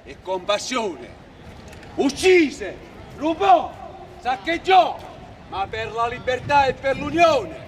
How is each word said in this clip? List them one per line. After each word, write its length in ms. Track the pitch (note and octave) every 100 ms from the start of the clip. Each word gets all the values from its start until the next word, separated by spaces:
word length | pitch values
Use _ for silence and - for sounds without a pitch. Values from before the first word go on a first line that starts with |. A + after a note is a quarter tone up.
e 140 | - C#3
compassione. 840 | - F#3+ F3+ G#3 - B3 A3 C#3+ A#2 - - - - - - - - -
Uccise, 800 | C#4 - F#4 F#4 D4 - G3 - - - - -
rubò, 560 | D4 D#4+ G4 F4 B3 - - - - -
saccheggiò, 800 | A#3+ B3+ - E4 E4+ F#4+ D#4+ - - - - - -
ma 180 | F3+ G3
per 240 | A3 A3
la 140 | A3 A#3
libertà 580 | B3 A#3+ B3+ - C#4+ C4+
e 80 |
per 240 | B3+ C4+ C4
l'unione 640 | D4 D4+ E4+ C#4+ F3+ -